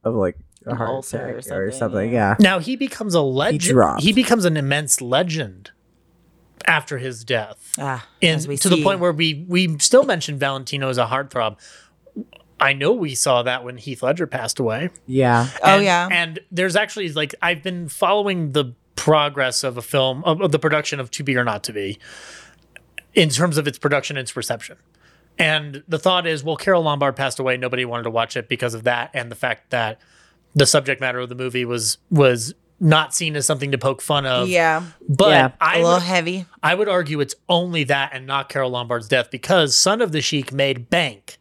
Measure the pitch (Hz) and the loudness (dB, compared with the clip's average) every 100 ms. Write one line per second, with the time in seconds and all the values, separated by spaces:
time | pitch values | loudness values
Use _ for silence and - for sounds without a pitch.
0 | 113 117 92 - - _ - 117 113 135 | -4 -2 -2 -4 -18 _ -10 -6 -4 -6
1 | 135 - 131 120 131 92 98 - 113 104 | -8 -8 -8 -10 -8 -6 -6 -4 -4 -2
2 | 107 120 101 110 196 190 160 262 277 - | -2 2 2 6 6 4 -2 -4 -4 -6
3 | 214 170 139 131 170 147 175 127 92 58 | 0 2 2 0 0 0 2 4 4 4
4 | 160 214 240 233 175 156 139 143 151 - | 2 4 4 2 2 2 0 0 0 -2
5 | 123 131 180 160 117 92 98 _ _ _ | 2 0 0 -2 -6 -10 -20 _ _ _
6 | _ _ _ _ _ _ - 160 147 139 | _ _ _ _ _ _ 0 0 0 -8
7 | 131 117 113 120 107 104 - - 143 127 | -8 -12 -4 -4 -4 -14 -10 -8 -6 -8
8 | - _ 175 156 156 143 190 170 151 196 | -10 _ 0 2 -2 -2 2 4 2 2
9 | 175 156 165 147 180 180 180 151 - 247 | 0 0 -2 -2 -2 0 0 0 4 6
10 | 277 180 - 143 139 135 131 143 135 127 | 6 0 -2 -2 -2 -2 -8 -6 -2 0
11 | 113 131 139 127 110 104 - - _ _ | 0 0 -2 -2 -4 -4 -20 -20 _ _
12 | _ - - - _ _ 135 139 147 240 | _ -16 -16 -20 _ _ 0 2 0 0
13 | 160 127 - 123 120 127 123 123 123 123 | -2 -2 2 2 2 -4 -8 -14 -12 -4
14 | 127 165 170 131 113 - 123 110 180 - | -2 0 -2 -4 -6 -2 -2 -2 -6 -8
15 | - 131 123 120 127 - - 196 202 175 | -4 2 4 4 2 2 4 6 4 2
16 | 180 175 165 160 _ 175 185 180 214 - | 2 0 -2 -6 _ -4 0 0 -2 -6
17 | 180 151 151 - 170 170 190 180 165 - | -6 -4 -4 -2 -2 -2 -6 -8 -10 -2
18 | 190 208 202 180 156 139 131 120 _ - | 0 2 0 -2 -2 -2 -2 -8 _ -4
19 | - 156 147 143 131 - 135 120 - 143 | 4 4 4 0 -2 0 -4 -6 -2 0
20 | 131 131 170 160 196 147 156 151 147 143 | 0 0 0 2 2 2 2 0 -2 -6
21 | 123 - 139 123 120 107 - 107 98 104 | -8 -8 -2 0 0 -4 -8 -8 -8 -8
22 | - - - - - _ _ - _ - | -14 -20 -20 -20 -20 _ _ -20 _ -20
23 | _ - 160 127 175 151 143 - 143 143 | _ 2 2 2 0 0 -2 -2 0 0
24 | - 143 123 - - 117 - - _ _ | -2 -8 -8 -8 -6 -6 -8 -20 _ _
25 | _ _ _ - 160 156 147 139 - 160 | _ _ _ -2 0 0 -4 -14 -6 0
26 | 190 180 170 156 139 156 - 180 160 143 | 2 2 0 -4 -4 -4 2 2 2 0
27 | 139 127 135 - 131 127 127 127 123 120 | 0 0 -4 -2 -2 -2 -2 -4 -4 -4
28 | 117 113 113 127 113 120 123 113 117 120 | -4 -2 -2 -4 -10 -6 -6 -2 0 0
29 | 117 135 120 117 127 113 _ 123 110 113 | -2 -8 -8 -6 -4 -4 _ -4 -4 -6
30 | _ _ _ _ _ 151 135 151 135 131 | _ _ _ _ _ 2 4 4 0 -4
31 | 131 123 123 123 127 127 120 120 107 - | -4 -6 -8 -6 -6 -4 -4 -4 -4 -6
32 | _ 160 139 120 113 - _ _ 170 156 | _ 4 6 4 -4 -12 _ _ 4 4
33 | 156 - 165 147 131 143 139 135 135 135 | 2 -4 -4 -2 -2 -2 -2 -2 -2 -4
34 | - 147 135 127 123 175 165 160 175 - | -2 -2 0 0 2 2 4 2 -4 -16
35 | - 135 202 160 131 - 160 175 170 175 | -4 4 6 6 4 2 0 4 4 4
36 | 175 185 165 185 175 - 151 180 208 180 | 2 0 0 -6 -10 -4 -2 0 2 0
37 | 151 151 139 - - 170 180 170 135 139 | 0 -2 -4 -6 0 0 2 -4 0 0
38 | 139 135 131 139 139 147 131 123 120 120 | -2 -8 -6 -6 -4 -4 -2 -4 -4 -6
39 | 107 131 120 127 - 185 151 123 185 214 | 0 0 0 -8 0 2 4 2 2 2
40 | 226 156 123 151 131 135 139 127 117 170 | 0 0 -2 -4 -4 -2 0 -2 -2 0
41 | 151 101 - - | 0 -6 -20 -20